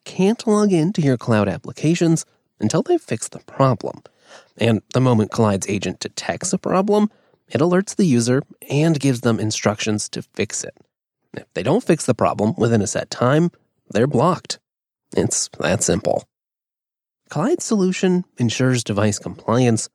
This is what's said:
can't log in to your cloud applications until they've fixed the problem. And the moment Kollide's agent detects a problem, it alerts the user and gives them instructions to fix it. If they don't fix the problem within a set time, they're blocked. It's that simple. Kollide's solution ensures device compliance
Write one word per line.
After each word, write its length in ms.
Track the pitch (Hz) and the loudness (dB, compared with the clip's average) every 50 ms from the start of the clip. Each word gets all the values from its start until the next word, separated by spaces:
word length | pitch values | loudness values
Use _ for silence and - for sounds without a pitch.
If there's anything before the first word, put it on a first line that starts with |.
| _ | _
can't 400 | - - - 185 196 233 - - | -8 -2 0 2 2 2 0 0
log 260 | 233 208 208 208 208 | 0 2 2 2 2
in 220 | 190 165 151 175 214 | 2 2 2 2 0
to 80 | - | 0
your 160 | 156 139 131 120 | 2 2 0 0
cloud 320 | - - 117 107 101 98 | 0 0 2 2 2 0
applications 760 | 90 - - - - - - 151 170 - 175 165 165 156 - - _ _ _ _ _ _ | -2 -4 -8 -12 -10 -4 -2 0 0 2 2 2 2 2 0 -6 _ _ _ _ _ _
until 240 | - 113 - 165 - | -4 0 0 0 0
they've 180 | - 349 330 | 0 0 -2
fixed 300 | - - 127 110 - - | 0 -4 -8 -8 -8 -10
the 80 | - - | -14 -16
problem. 640 | - - - - 135 131 123 - - - - - - - _ _ _ - - - - _ _ - | -20 -10 0 2 2 2 2 0 -4 -8 -10 -12 -16 -20 _ _ _ -20 -20 -20 -20 _ _ -2
And 260 | 107 117 113 98 - _ - | 0 2 2 0 -2 _ 0
the 80 | 127 | 0
moment 300 | 127 131 123 107 107 - | 2 4 4 2 2 0
Kollide's 360 | - - 113 107 101 95 - - | 0 0 2 2 2 0 -2 -4
agent 320 | 101 101 - 92 87 - | -4 -4 -4 -6 -6 -8
detects 540 | - - - - - - 87 - - - - | -10 -12 -12 -8 -6 -6 -6 -6 -4 -4 -4
a 60 | 190 | -4
problem, 500 | - - - 185 196 214 202 208 208 214 - _ _ _ _ _ _ _ | -2 0 0 0 2 2 2 2 2 0 -2 _ _ _ _ _ _ _
it 140 | - - | -2 0
alerts 340 | 147 175 180 185 202 - - | 2 2 2 2 0 -2 -2
the 100 | - 208 | 0 2
user 380 | 170 127 120 113 117 123 139 147 - - - - - | 4 4 2 2 2 0 0 -2 -4 -12 -20 -10 -4
and 300 | 127 143 151 165 165 139 | 0 2 2 2 2 2
gives 220 | 127 139 127 120 | 2 0 0 2
them 180 | - 120 113 - | 0 0 0 0
instructions 680 | 104 107 107 - - 104 104 - - 113 107 104 - - | -2 -4 -4 -2 -2 -2 -2 0 -2 -4 -4 -4 -4 -8
to 120 | - - | -10 -12
fix 420 | - - _ - 98 - - - - | -12 -10 _ -6 -6 -6 -6 -10 -10
it. 120 | - - _ _ _ _ _ _ _ _ _ _ _ - | -12 -16 _ _ _ _ _ _ _ _ _ _ _ -18
If 180 | - - _ _ | -18 -18 _ _
they 80 | - 92 | -6 -2
don't 200 | 127 156 233 - | 0 0 0 2
fix 220 | - 175 156 - | 0 0 0 0
the 80 | - 120 | -2 0
problem 400 | - 101 85 - 101 101 110 - - | 0 0 0 0 0 0 0 0 0
within 240 | 113 117 117 110 98 | 2 2 2 2 0
a 20 | 90 | 0
set 220 | - - - - | -2 -6 -6 -6
time, 400 | - - 120 123 139 156 170 175 - _ _ _ _ _ _ _ | -4 -2 0 2 4 4 2 0 -2 _ _ _ _ _ _ _
they're 160 | - 98 120 | 0 0 0
blocked. 540 | 143 139 110 135 175 175 - - - - - _ _ _ _ _ _ _ _ _ _ - - | 2 2 2 2 2 0 -2 -6 -10 -14 -14 _ _ _ _ _ _ _ _ _ _ -2 -2
It's 320 | 87 - - - - - - - | -2 0 -2 -4 -6 -6 -8 -6
that 220 | - 78 87 - | -2 -2 -2 0
simple. 440 | - - 87 - - - - - - _ _ _ _ _ _ _ _ _ _ _ _ _ _ _ _ _ _ _ _ _ | 0 0 -2 -2 -2 -2 -4 -4 -6 _ _ _ _ _ _ _ _ _ _ _ _ _ _ _ _ _ _ _ _ _
Kollide's 340 | - 147 160 254 359 349 - | -6 -4 -2 0 -2 -2 -2
solution 580 | - 233 208 185 185 185 - - 190 180 180 180 - _ - | -2 0 0 0 0 0 0 0 2 2 0 0 -4 _ -2
ensures 460 | 123 117 104 - 131 127 127 120 117 | -2 -2 0 0 0 0 0 0 -2
device 340 | - 107 101 107 107 101 - | -2 -2 0 0 0 0 -2
compliance 720 | - 85 90 - - - 110 123 127 120 113 107 - - _ | -6 -12 -14 -8 -4 -2 0 2 2 2 2 0 -2 -8 _